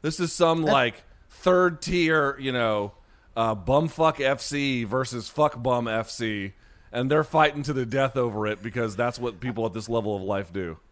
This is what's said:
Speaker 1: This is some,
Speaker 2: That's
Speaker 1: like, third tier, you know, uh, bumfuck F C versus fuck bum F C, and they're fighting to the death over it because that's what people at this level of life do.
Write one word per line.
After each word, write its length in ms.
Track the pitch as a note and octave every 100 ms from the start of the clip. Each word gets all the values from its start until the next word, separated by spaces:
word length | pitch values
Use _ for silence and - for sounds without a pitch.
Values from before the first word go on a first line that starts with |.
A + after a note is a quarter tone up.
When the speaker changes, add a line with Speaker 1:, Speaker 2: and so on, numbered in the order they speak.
Speaker 1:
This 180 | D3+ D#3+
is 140 | E3+
some, 280 | - E3+ E3
Speaker 2:
That's 100 | D#3
Speaker 1:
like, 300 | C#3 B2 - - - _
third 520 | - - F3+ F3+ D#3+
tier, 560 | - F3 D#3+ D#3 C#3 C3+
you 120 | C3+
know, 420 | B2+ A#2 G#2+ G2+ - _ _ _ -
uh, 200 | A2+ G#2+
bumfuck 640 | F2 C#3 D#3+ - D#3+ D3+
F 220 | C3+ C#3
C 420 | - C#3+ C#3+ B2+
versus 460 | A2+ B2+ B2+ A#2+ G#2
fuck 320 | - D3+ B2
bum 260 | A#2+ B2 A#2
F 220 | A2 A2
C, 440 | - A2+ G#2 G2 - - - -
and 180 | A#2+ C3
they're 120 | D3+
fighting 380 | D3+ D#3+ D3+ C#3+
to 100 | C#3+
the 120 | C3 A#2+
death 320 | C3 C3+ C3
over 300 | A#2+ G#2+ G#2+
it 160 | G#2
because 320 | G#2 A#2+ A2+ G2
that's 240 | A#2+ A#2+
what 200 | A#2+ F#2+
people 260 | B2 A#2 A2+
at 80 |
this 140 | G2+ G#2+
level 280 | A2+ G#2+ G2+
of 80 |
life 280 | F#2+ G2 F2+
do. 260 | F#2 F2+ D#2+ _